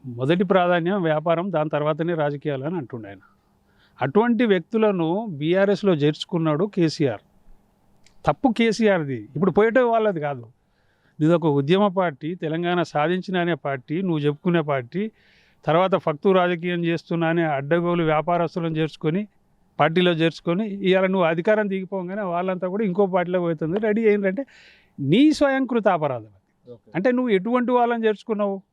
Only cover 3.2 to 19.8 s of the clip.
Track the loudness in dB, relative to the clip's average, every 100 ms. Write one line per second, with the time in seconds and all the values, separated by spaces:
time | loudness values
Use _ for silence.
3.2 | _ _ _ _ _ _ _ -4 0 2
4.2 | 2 2 2 0 -2 0 0 2 -2 -2
5.2 | -6 -6 -2 2 2 2 0 2 0 -2
6.2 | -6 -2 0 0 -2 0 0 2 -2 -2
7.2 | _ _ -20 -20 _ _ _ _ _ -4
8.2 | -2 0 -2 2 0 2 2 2 -2 -8
9.2 | -8 -2 0 2 2 2 0 0 0 -2
10.2 | -6 -8 -14 _ _ _ _ _ _ -2
11.2 | 2 2 2 0 2 2 2 0 -2 -4
12.2 | -10 -6 -6 -2 -2 0 0 0 0 -2
13.2 | -2 -2 0 -2 -4 -6 -6 -4 -2 0
14.2 | -2 -2 -2 -2 0 -4 -4 -8 -8 _
15.2 | _ _ _ _ 0 2 2 0 -2 0
16.2 | 2 4 2 -2 -4 -2 -2 -4 -4 -2
17.2 | 0 0 0 -2 0 0 2 0 2 0
18.2 | 0 0 -2 -4 -4 -2 -4 -2 -4 -2
19.2 | -6 _ _ _ _ 0